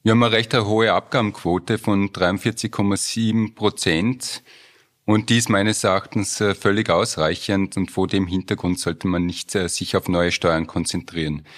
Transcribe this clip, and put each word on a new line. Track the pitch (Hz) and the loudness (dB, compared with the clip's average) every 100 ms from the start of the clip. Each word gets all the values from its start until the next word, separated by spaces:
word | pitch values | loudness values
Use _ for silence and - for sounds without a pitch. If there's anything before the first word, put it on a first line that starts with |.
Wir | 107 | 4
haben | 113 | 4
eine | 120 | 6
recht | 110 113 127 | 2 2 0
hohe | 104 110 113 | 2 2 4
Abgabenquote | 98 - 135 104 - 85 90 - 107 | 2 2 0 0 -2 0 0 0 -2
von | - 101 98 | 2 0 0
dreiundvierzig | - 90 95 117 107 110 | 0 0 2 -2 -4 -6
Komma | - 101 98 | -2 0 0
sieben | - 113 110 113 107 | -4 -2 0 0 -2
Prozent. | - 107 - 98 80 110 127 - - _ - - _ _ _ - | 0 -2 0 0 2 0 -4 -8 -12 _ -20 -20 _ _ _ 0
Und | 107 117 | 0 2
dies | 117 113 | 0 2
meines | 101 104 104 | 2 2 0
Erachtens, | 104 95 - 110 98 - | 0 0 -2 -4 -4 0
äh, | 104 95 | 0 2
völlig | 101 101 110 | 2 2 2
ausreichend. | 85 113 - 78 - - 98 95 - | 2 2 0 0 0 -2 -2 -2 -4
Und | 90 | -4
vor | - 92 | -2 0
dem | 98 92 | 0 0
Hintergrund | 92 - 101 90 87 | -2 -2 -2 -2 -2
sollte | - 82 95 | -4 -4 -2
man | 87 87 | -2 -2
nicht, | 85 - | -6 -6
äh, | 104 87 | -4 -2
sich | - - 95 | -4 -2 -2
auf | - | 0
neue | 87 87 | 0 0
Steuern | - 87 80 80 | 2 0 0 -2
konzentrieren. | 92 85 87 - 82 76 76 73 | -4 -4 -6 -6 -6 -4 -6 -10